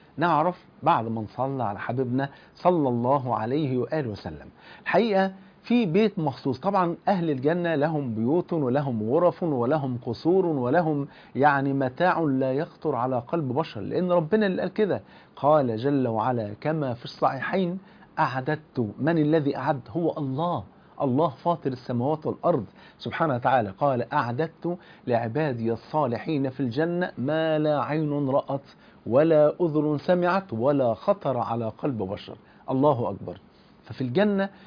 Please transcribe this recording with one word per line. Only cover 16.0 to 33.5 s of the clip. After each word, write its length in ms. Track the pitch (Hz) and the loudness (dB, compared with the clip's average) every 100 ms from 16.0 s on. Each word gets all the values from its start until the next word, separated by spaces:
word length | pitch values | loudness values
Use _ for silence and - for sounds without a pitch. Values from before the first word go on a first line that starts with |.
| 123 | 0
وعلا 460 | 110 117 120 104 107 | 0 0 -2 -4 -6
كما 340 | 147 160 135 | -4 -2 -2
في 100 | 117 | -6
الصحيحين: 720 | - - 139 135 - 185 175 190 - - - - | -10 -2 -2 0 -2 -2 -2 -4 -10 -20 -10 -2
"أعددت". 680 | 147 127 127 156 - - 107 101 | -2 -2 -2 -4 -4 -4 -4 -2
من 180 | 135 165 | 0 2
الذي 380 | 147 160 139 123 | 4 2 2 -2
أعد؟ 240 | 131 143 - | -2 -4 -4
هو 280 | 165 160 - | -4 -2 -2
الله، 460 | 139 131 175 151 92 - - - | -4 -4 -4 -4 -8 -16 -18 -6
الله 260 | 143 127 165 | -2 2 0
فاطر 440 | - 170 170 143 | -2 -4 -2 -4
السماوات 540 | 123 - 120 127 156 147 | -6 -6 -2 -2 -2 -4
والأرض 380 | - 160 156 92 - - - | -2 0 0 -2 -14 -20 -14
سبحانه 360 | 123 - 165 | -8 -2 0
وتعالى، 360 | 123 131 127 104 | 0 2 2 0
قال: 420 | 95 143 123 - | -2 0 0 -2
"أعددت 640 | 147 120 120 160 - 170 175 - - - | -2 -2 -2 -6 -6 -8 -8 -10 -12 -2
لعبادي 680 | 113 117 123 156 117 113 | -2 0 -2 -2 -2 -2
الصالحين 800 | 113 - 156 139 113 165 151 135 | -4 -4 -2 0 -2 -2 -2 -2
في 100 | 127 | -2
الجنة 500 | 131 120 165 175 180 - | -4 -2 -2 -2 -4 -4
ما 400 | 127 156 160 156 | -2 0 0 0
لا 220 | 151 147 | 0 0
عين 460 | 120 156 151 147 139 | 0 -2 -2 -2 0
رأت 320 | 135 - 139 - - - - - | 0 0 -6 -8 -20 -20 -14 0
ولا 480 | 120 160 151 151 - | 4 6 6 6 4
أذن 380 | 170 151 151 147 | 0 2 0 0
سمعت 540 | - 180 175 190 190 | 0 2 2 0 -2
ولا 420 | 113 127 143 123 | -2 2 2 2
خطر 420 | 110 - 196 147 123 | 0 0 0 0 -2
على 300 | 104 117 113 | -2 -2 -4
قلب 300 | - 156 120 | -4 -6 -4
بشر". 380 | 95 101 - - - - - | -4 -8 -12 -18 -20 -14 -4
الله 400 | 131 147 123 101 | 2 2 2 0
أكبر. 300 | 95 - - - | -6 -10 -14 -16